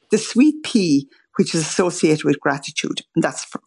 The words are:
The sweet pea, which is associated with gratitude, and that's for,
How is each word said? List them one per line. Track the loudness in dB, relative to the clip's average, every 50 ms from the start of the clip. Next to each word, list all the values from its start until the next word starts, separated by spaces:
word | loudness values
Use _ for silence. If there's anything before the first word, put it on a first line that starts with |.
| _ _
The | -2 -2
sweet | -2 -2 2 4 4 4 4 0
pea, | -8 -2 0 2 2 4 2 2 0 -4 _ _ _ _ _
which | -2 0 0 0
is | -2
associated | -4 -2 -2 0 0 0 0 0 2 2 2 2 2
with | 0 -2 0
gratitude, | 0 -4 -4 -4 -8 -10 -8 -8 -6 -6 -8 -8 -10 _ _
and | -2 -2
that's | -2 -4 -8 -14
for, | -14 -16 -18 -14